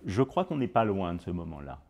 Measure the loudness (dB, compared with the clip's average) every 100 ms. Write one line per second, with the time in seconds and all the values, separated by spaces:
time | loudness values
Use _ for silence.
0 | -2 2 2 2 0 0 2 4 4 2
1 | -2 -4 -4 -6 -6 -10 -12 -14 -16